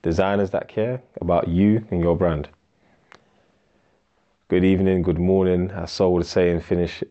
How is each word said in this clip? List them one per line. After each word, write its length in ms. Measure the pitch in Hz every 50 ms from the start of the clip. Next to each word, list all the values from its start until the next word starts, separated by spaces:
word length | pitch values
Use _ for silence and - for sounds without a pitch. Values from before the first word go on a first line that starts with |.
designers 480 | - - 82 85 95 98 101 101 101 95
that 180 | - 87 - -
care 340 | - 113 107 120 127 127 - _ _ -
about 280 | - 87 87 85 - 87
you 360 | 82 90 98 104 107 110 107 -
and 100 | 90 87
your 160 | 85 87 85
brand. 320 | 82 95 85 80 76 73 - _ _ _ _ _ _ _ _ _ _ _ _ - _ _ _ _ _ _ _ _ _ _ _ _ _ _ _ _ _ _ _ _ _ _ _ _ _ _ _
Good 140 | 95 92 90
evening, 380 | 95 95 92 95 95 95 92
good 160 | 85 90 82 80
morning, 540 | 90 92 95 95 92 92 90 90 90 92
as 180 | 95 90 87 90
Sol 240 | - - 101 92 90
was 140 | 87 82 -
saying, 320 | - 98 90 87 87 82
finish, 420 | 80 - 90 87 87 85 - - - -